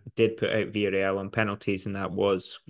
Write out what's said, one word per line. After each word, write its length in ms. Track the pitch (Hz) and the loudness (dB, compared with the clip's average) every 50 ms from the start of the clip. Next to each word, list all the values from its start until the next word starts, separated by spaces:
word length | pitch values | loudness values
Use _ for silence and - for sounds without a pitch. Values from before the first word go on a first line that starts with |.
| - - - | -12 -6 0
did 220 | - 113 110 110 | 2 2 2 2
put 140 | - 110 - | 2 0 0
out 220 | - 110 98 - 104 | 2 0 0 0 0
Villarreal 460 | 107 101 98 98 95 95 98 95 98 | 0 0 2 2 2 2 2 0 0
on 100 | 95 98 | -2 -2
penalties, 580 | - 110 110 104 101 98 - - 98 95 - | 0 0 0 0 -2 -4 -4 -4 -4 -2 -4
and 100 | 104 98 | -6 -6
that 160 | 98 95 92 87 | -6 -6 -4 -2
was, 480 | 98 98 101 98 92 - - - - _ | 2 2 4 2 2 0 -6 -12 -16 _